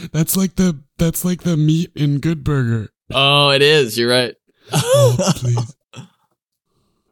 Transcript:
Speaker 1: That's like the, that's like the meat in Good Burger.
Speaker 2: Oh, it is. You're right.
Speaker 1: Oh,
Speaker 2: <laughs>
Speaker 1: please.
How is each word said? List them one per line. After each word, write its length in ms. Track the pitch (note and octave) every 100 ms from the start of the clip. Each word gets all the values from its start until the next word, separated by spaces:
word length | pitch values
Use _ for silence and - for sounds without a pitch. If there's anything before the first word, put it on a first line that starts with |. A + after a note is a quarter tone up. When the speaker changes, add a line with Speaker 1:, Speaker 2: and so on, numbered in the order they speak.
| E3+
Speaker 1:
That's 220 | D3+ E3 G3
like 180 | F#3+ -
the, 260 | F#3 C#3+ - -
that's 260 | E3 -
like 180 | F3+ F3+
the 140 | F3+ D#3+
meat 340 | D3+ D#3+ E3+
in 240 | - D3 C#3+
Good 220 | D#3 E3
Burger. 480 | C3+ C#3 A#2+ A2+ G2+ - _
Speaker 2:
Oh, 380 | C3 C#3 C#3+ C#3+
it 100 | C#3
is. 360 | C#3+ D#3 A#2 G#2+
You're 120 | A#2
right. 240 | B2 B2 - _ _ -
Speaker 1:
Oh, 600 | - A#4 C#5 C5 - C#5
Speaker 2:
<laughs> 0 | -
Speaker 1:
please. 400 | A#2+ A#2+ A#2 - _ B2 F3+ _ _ _ _ _ _ _ _ _ _